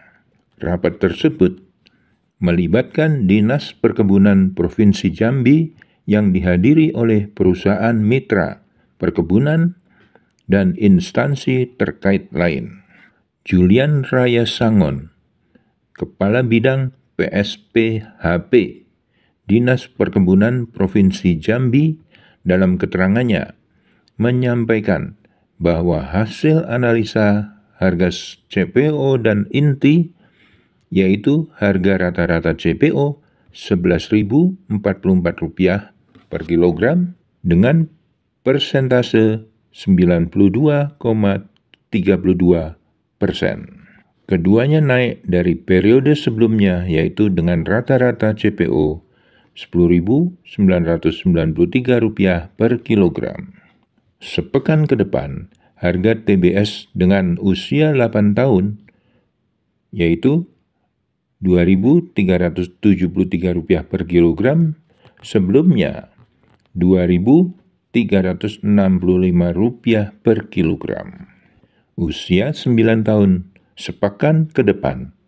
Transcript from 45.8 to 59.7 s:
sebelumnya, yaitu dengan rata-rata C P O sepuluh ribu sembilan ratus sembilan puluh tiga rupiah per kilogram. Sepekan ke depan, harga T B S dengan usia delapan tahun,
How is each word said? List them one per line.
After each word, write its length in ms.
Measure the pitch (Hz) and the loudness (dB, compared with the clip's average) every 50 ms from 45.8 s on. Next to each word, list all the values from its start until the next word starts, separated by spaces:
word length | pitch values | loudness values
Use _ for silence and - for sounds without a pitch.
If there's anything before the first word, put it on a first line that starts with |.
| 95 107 120 135 135 147 151 | 4 4 4 4 4 2 0
sebelumnya, 720 | 147 - 131 113 110 117 110 110 107 101 95 90 87 90 | 0 0 -4 0 0 0 2 2 2 2 2 0 -2 -2
yaitu 480 | 90 80 78 90 95 92 - 107 104 92 | -2 0 0 0 -2 0 0 0 0 0
dengan 320 | 85 82 87 87 82 80 | 0 0 0 0 0 0
rata-rata 720 | - 101 120 123 - 135 123 127 123 120 - 113 110 107 | 0 -2 -2 0 0 0 2 2 0 0 0 -2 -2 -2
C 160 | 110 - 104 104 | 0 -2 -2 0
P 160 | - 85 57 | 0 -2 0
O 320 | 55 - - 76 80 85 - _ _ _ _ _ _ _ _ _ _ | 0 0 0 -2 -4 -6 -12 _ _ _ _ _ _ _ _ _ _
sepuluh 320 | - - - - 87 87 85 | -20 -18 -4 0 2 2 4
ribu 480 | 87 87 85 101 131 151 175 180 175 - _ | 4 2 2 2 0 0 0 -2 -6 -10 _
sembilan 400 | - - - 101 95 92 87 82 | -14 -4 0 2 2 2 2 0
ratus 400 | 82 85 80 - 104 - - - | 0 -2 -2 -2 -4 -4 -2 -2
sembilan 240 | 92 85 82 80 80 76 | 0 0 0 0 -2 0
puluh 120 | - 175 175 - | 0 0 0 0
tiga 240 | 127 123 127 123 | -2 0 0 0
rupiah 560 | 120 113 107 110 - 98 92 90 85 85 - - | 0 0 -2 -2 0 0 0 0 -2 -6 -10 -4
per 320 | - 110 120 123 117 - | -2 0 0 0 -2 -2
kilogram. 720 | - 113 101 92 85 - - - - - - - - - _ _ _ _ _ _ _ _ _ _ _ _ _ | 0 2 2 2 2 0 -4 -8 -8 -10 -12 -16 -18 -20 _ _ _ _ _ _ _ _ _ _ _ _ _
Sepekan 640 | - - - - - - - 135 - - 156 156 151 | -18 -8 -8 -8 -6 -2 -4 -2 0 0 0 0 2
ke 160 | 143 135 110 | 0 0 0
depan, 480 | 101 - - - - 71 67 - 92 - _ _ _ _ _ _ | 0 -2 -2 -6 -6 -8 -10 -12 -14 -18 _ _ _ _ _ _
harga 320 | - 90 87 90 92 110 113 | -4 -2 -2 0 0 0 0
T 240 | 113 - - 101 | 0 0 0 2
B 160 | 92 87 90 90 | 2 2 2 2
S 400 | 101 104 104 - - - _ _ | 2 0 -2 -4 -12 -18 _ _
dengan 480 | - 90 92 98 98 95 87 85 - | 0 2 2 2 2 2 0 -2 -2
usia 480 | 98 98 92 - - - 135 147 156 156 | 0 -2 -2 -2 -4 -4 0 0 2 2
delapan 480 | 143 131 117 110 - 110 104 104 101 | 2 0 0 0 0 0 0 2 2
tahun, 400 | 117 127 135 110 92 98 104 104 - _ _ _ _ _ _ _ _ _ _ _ _ _ _ _ _ _ _ | 2 2 2 2 2 0 -2 -6 -10 _ _ _ _ _ _ _ _ _ _ _ _ _ _ _ _ _ _